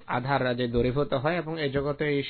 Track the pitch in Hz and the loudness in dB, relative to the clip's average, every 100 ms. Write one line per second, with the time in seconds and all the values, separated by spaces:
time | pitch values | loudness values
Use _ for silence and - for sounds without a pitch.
0 | - 120 127 135 127 123 123 120 123 127 | -4 -4 0 0 2 0 2 2 2 2
1 | 143 135 143 175 156 165 147 135 143 139 | 0 0 0 -2 -4 -4 -2 0 -2 -2
2 | 151 143 139 | 0 0 -2